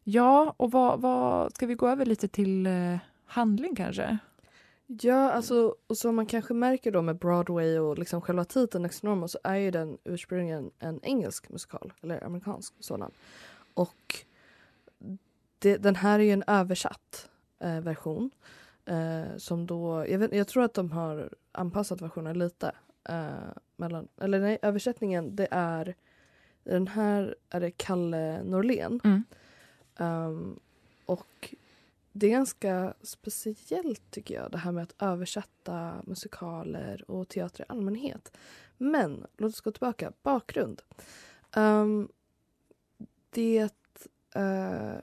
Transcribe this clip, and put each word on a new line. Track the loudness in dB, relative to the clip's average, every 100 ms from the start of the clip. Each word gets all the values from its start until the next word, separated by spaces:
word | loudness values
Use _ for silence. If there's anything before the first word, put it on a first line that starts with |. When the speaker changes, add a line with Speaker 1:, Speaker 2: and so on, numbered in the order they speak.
Speaker 1:
Ja, | 0 6 8 8 6 2
och | 2
vad, | 6 6 4
vad, | 2 2 2 2 0
ska | -2 -2
vi |
gå | 2 2
över | 4 2
lite | 2 0
till, | 0 0 2 2
eh, | 0 0 -2 -6 _ -8
handling | 0 2 2 0 -2
kanske? | -4 -2 -2 -4 -6 _ _ -20 -20 _ -16
Speaker 2:
Ja, | -2 4 6 6
alltså, | 2 2 4 4 2 -4
och | -2
som | 2 2
man | 2
kanske | 0 0
märker | 2 4 2 2
då | 2
med | 2 2
Broadway | 2 2 2 2 2 4
och | 2 0
liksom | -2 -4
själva | -2 0
titeln | 0 2 2 2
Next | -4 -4
Normal, | -2 0 -2
så | -4
är | -2 0
ju | 2
den | 0 -2 -8
ursprungligen | -8 -8 -4 -2 -2 -4 -6 -8
en | -8 -6
engelsk | -2 0 0 -4 -10
musikal, | -14 -12 -14 -14 -12
eller | -8 -8
amerikansk | -6 -8 -6 -8 -10 -16
sådan. | -10 -8 -8 -14 -20 -20 -20 -20 -8
Och | -2 -2 -4 -12 -12 -14 _ _ _ _ _ _ -18 -14 -14 _ _ _ _
det, | 4 4
den | 4 4
här | 4 6
är |
ju | 6
en | 4 4
översatt, | 4 2 0 -4 -8 _ -20 -20 _ _ -8
eh, | -6 -4
version, | -4 -4 -4 -4 -4 -8 -20 -20 -20 _
eh, | -6 -2 -2 -4 -6 -10
som | -6 -4 -4
då, | -4 -2 -2 0
jag | 2
vet, | 2
jag | 2 2
tror | 2
att | 2
de | 2 -2
har | -2 -4 -4 -8 -12 _
anpassat | -6 -4 -2 -4 -4
versionen | -8 -8 -6 -2
lite, | -2 -2 -6 -6 _ _ -10
eh, | -8 -8 -10 -12 -16 -18 -10
mellan, | -8 -8 -10 -6
eller | 0 2
nej, | 2 2
översättningen, | 2 0 0 -2 0 -2 -2 -2
det | -2
är... | 0 0 -2 -6 -8 _ _ _ _ _ _
den | -2 0 0
här | 0 2 2 0 -6 -8
är | -4
det | -4
Kalle | -4 -2 0 0 0 -2 -4
Norlén. | -2 0 2 2 -2 2
Speaker 1:
Mm. | 4 4 2 -10 -20 -20 -20 _ _ -6
Speaker 2:
Ehm, | -4 -2 -4 -6 -8 -12 -18 _ _ _ -4
och | -4 -6 _ -18 -18 _ _ _ _ _
det | 2 4
är |
ganska | 4 2 -2 -2 -2 -2 -6
speciellt, | -14 -14 -12 -8 -8 -8 -6 -4 -4 -6 _
tycker | -14 -10
jag, | -8 -8
det | -6
här | -4
med | -4
att | -6 -4
översätta | -2 -2 -4 -8 -10 _ -10 -8 -8 -10 -10
musikaler | -12 -12 -12 -10 -8 -8 -8 -8 -10 -8
och | -8 -6
teater | -6 -6 -8
i | -10
allmänhet. | -6 -4 -4 -6 -10 -16 -20 -20 -20 -20 -6
Men | 0 2 2 -2 -12 -4
låt | -4
oss | -4
gå | -8
tillbaka. | -4 -4 -4 -8 -6
Bakgrund. | 0 0 0 -4 -4 -6 -16 -20 -20 -20 -20 -20 _ 2
Ehm, | 4 6 4 2 -2 _ _ _ _ _ _ _ _ -20 -20 _ _
det, | -2 4 4 2 -2 _ -20 -20 _ _
eh, | -2 0 0 -2 -4 -6 -8